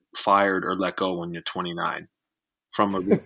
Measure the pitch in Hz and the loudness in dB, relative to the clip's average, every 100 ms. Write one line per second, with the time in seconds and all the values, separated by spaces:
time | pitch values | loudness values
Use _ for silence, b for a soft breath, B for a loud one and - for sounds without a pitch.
0 | _ - - 98 101 95 85 92 92 - | _ -4 4 4 6 2 -2 -2 -2 -2
1 | 95 90 85 85 - 90 90 85 85 - | -2 -2 -6 -8 -8 -6 -6 -4 -4 -6
2 | - _ _ _ _ _ _ - 101 95 | -12 _ _ _ _ _ _ 0 0 2
3 | 95 - | 2 0